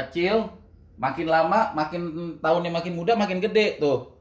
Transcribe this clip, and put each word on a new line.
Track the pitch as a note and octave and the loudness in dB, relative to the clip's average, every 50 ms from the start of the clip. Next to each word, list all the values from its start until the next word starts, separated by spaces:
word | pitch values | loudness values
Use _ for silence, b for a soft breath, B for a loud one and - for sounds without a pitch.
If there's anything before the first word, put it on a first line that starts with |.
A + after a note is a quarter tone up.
| C3+ | -6
kecil, | - - E3+ F3 F#3+ G#3+ A3+ G#3 - - - - - - - - - - - | -6 -2 0 0 2 2 0 0 -2 -8 -16 -20 -20 -20 -20 -20 -20 -10 -4
makin | A#2 C3+ C#3 E3+ E3 D#3+ | -4 -4 -2 -2 -2 2
lama, | D#3+ D#3+ D#3+ F3 F#3+ A3 A3 - - D#3 | 4 4 4 4 4 2 2 0 0 -4
makin | D3+ D#3 F3 F3 F3 E3+ D3+ E3+ F3 E3+ D3+ - - | -4 -4 -4 -6 -6 -6 -6 -8 -8 -8 -10 -4 0
tahunnya | D#3+ E3 F3 F3 F3 E3+ | 2 2 2 2 -2 -4
makin | E3+ - F#3 F3 E3+ | -4 -4 -4 -6 -4
muda, | E3+ F#3+ A#3 | 0 0 2
makin | G#3 G#3 F#3 F#3 F#3 | 2 2 0 0 -2
gede | F#3+ G#3+ - A3 G#3+ G3+ - - | -2 0 2 2 2 2 0 0
tuh. | D3+ D3 C3+ A#2+ - - - _ | 0 2 2 0 -2 -8 -18 _